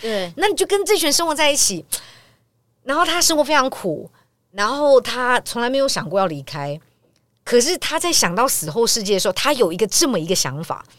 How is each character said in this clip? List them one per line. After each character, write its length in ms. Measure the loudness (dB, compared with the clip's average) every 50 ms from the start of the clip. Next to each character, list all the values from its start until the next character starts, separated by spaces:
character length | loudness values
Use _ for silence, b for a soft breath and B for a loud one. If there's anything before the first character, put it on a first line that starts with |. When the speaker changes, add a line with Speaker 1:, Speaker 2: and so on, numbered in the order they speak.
Speaker 1:
对。 320 | -8 -6 -4 -4 -6 -6 -4
Speaker 2:
那 120 | -2 0 0
你 80 | 2
就 100 | 0 0
跟 180 | 0 0 0 2
这 120 | 2 0 2
群 80 | 2
人 60 | 2 2
生 120 | 2 2
活 80 | 0 0
在 160 | 2 4 2
一 80 | 4
起， 280 | 4 2 0 0 -4 -8 -10 B B B B B B B B B B B _ _ _ _ _ _ _ _
然 140 | -4 -2
后 80 | 0 0
他 180 | 0 0 0 0
生 140 | 2 2
活 80 | 2 2
非 100 | 2 4
常 160 | 2 2 2
苦， 400 | -2 -4 -6 -4 -4 -6 -8 -14 b b b b b _ _ _
然 160 | -6 -4 -2
后 340 | -2 0 0 4 6 6 6
他 380 | 4 2 -6 -2 0 2 2 0 0
从 200 | -2 -6 -4 -2
来 80 | -2
没 80 | 0 0
有 80 | 0
想 240 | 0 -2 -4 -4 -2
过 80 | 0 0
要 80 | 0
离 160 | 0 -2 -6 -10
开。 340 | -10 -10 -8 -6 -6 -8 -10 _ _ _ _ _ _ _ _ _ _ _ _ -6
可 160 | 2 2 4
是 180 | 4 4 -2 -4
他 220 | -4 -4 -4 -2
在 120 | -2 0 2
想 220 | 2 2 2 2
到 140 | 2 0 0
死 200 | 0 -2 -4 -4
后 160 | -2 -2 0
世 160 | 0 0 -2
界 140 | 0 0 0
的 60 | 0
时 80 | 0 0
候， 40 | -2
他 200 | 0 0 0 2
有 200 | 2 2 0 2
一 40 |
个 100 | 0 -2
这 220 | 0 2 0 2 2
么 100 | 0 -2
一 80 | -2
个 80 | -2 -2
想 280 | 0 0 -2 -2 -6 -6
法。 200 | -8 -8 -10 -10 b b